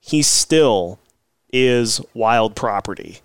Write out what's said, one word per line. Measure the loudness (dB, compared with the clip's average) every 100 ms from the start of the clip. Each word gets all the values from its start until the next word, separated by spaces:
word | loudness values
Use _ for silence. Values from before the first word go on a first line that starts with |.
he | -2 -2
still | 0 0 2 2 4 2 -2 -10 _ _ _ _ _
is | 0 2 2 0 -4 -10
Wild | -4 0 2 0 -4
property. | -4 -4 -6 -12 -14 -20